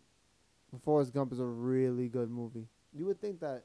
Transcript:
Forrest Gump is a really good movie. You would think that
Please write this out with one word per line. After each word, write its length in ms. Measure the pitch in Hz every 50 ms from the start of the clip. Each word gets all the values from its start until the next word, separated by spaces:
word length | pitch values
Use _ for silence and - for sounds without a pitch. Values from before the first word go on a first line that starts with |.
| _ _ _ _ _ _ _ _ _ _ _ _ _ _ - 123
Forrest 340 | - 151 151 147 139 127 120
Gump 180 | 143 139 127
is 60 | 123 123
a 60 | 127
really 640 | 123 117 117 120 127 131 131 131 127 123 123 123 120
good 220 | 117 127 120 113
movie. 380 | 120 120 117 113 120 117 110 117 _ _ _ _
You 140 | - 143 170
would 140 | 196 196 190
think 200 | - 208 196 165
that 240 | 170 147 131 123